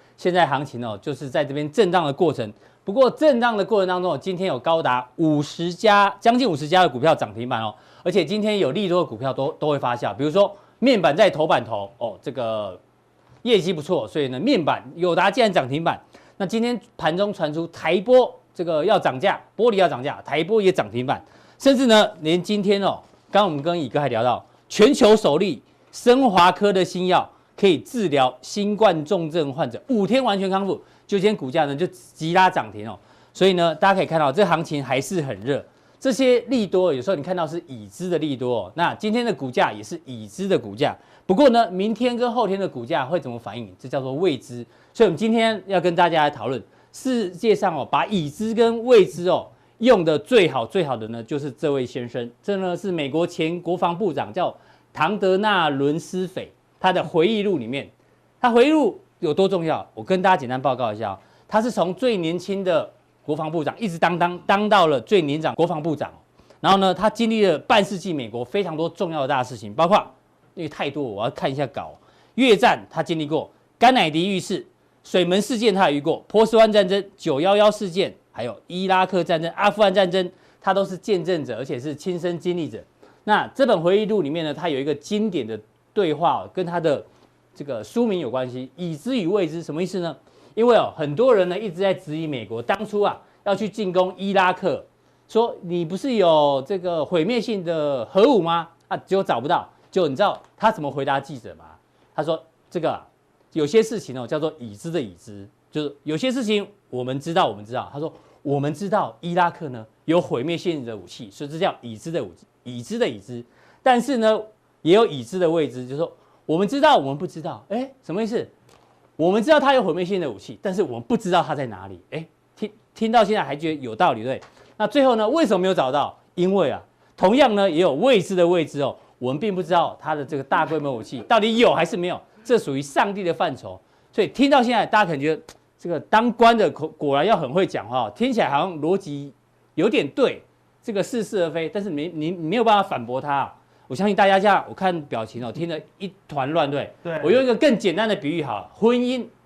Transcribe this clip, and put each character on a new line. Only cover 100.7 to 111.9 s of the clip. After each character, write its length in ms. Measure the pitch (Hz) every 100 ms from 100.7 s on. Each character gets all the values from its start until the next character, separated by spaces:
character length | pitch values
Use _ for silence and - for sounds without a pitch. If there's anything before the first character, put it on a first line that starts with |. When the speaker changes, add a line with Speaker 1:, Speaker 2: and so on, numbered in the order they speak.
| 214
Speaker 1:
么 80 | 143
回 160 | 139
答 140 | 135 139
记 200 | 139 131
者 160 | 101 80
吗？ 80 | 80 82 _ _ _
他 80 | -
说 180 | 156 160 - _ _
：“这 100 | 180
个 100 | 151
啊， 160 | 107 - _ _ _ _
有 120 | 165
些 180 | 143 220
事 160 | 220 220
情 220 | - 127
哦 60 | 117
叫 120 | 156
做 140 | 156 -
已 180 | 117 101
知 140 | 165
的 100 | 165
已 140 | 107
知， 340 | 87 - 101 101 _ _
就 120 | 151
是 120 | 147 -
有 140 | 147 156
些 140 | 262
事 140 | 254
情 220 | 214 214 196 _ -
我 140 | 127
们 140 | 123 139
知 120 | 165
道， 140 | 175 151
我 80 |
们 100 | 101
知 80 | 104
道。” 160 | 120 90
他 80 | 143
说 120 | 156 - _ _
：“我 160 | 147 143
们 140 | 143
知 140 | 143 196
道 280 | 202 127 -
伊 160 | 170 175
拉 120 | 170
克 200 | - 151
呢 180 | 123 107 _ -
有 140 | 170
毁 220 | - 139
灭 140 | 151 165
性 280 | 180 156
的 120 | 117 104
武 100 | 87
器， 240 | - 104
所 160 | - 143
以 40 |
这 60 | 160
叫 160 | 180 -
已 160 | 120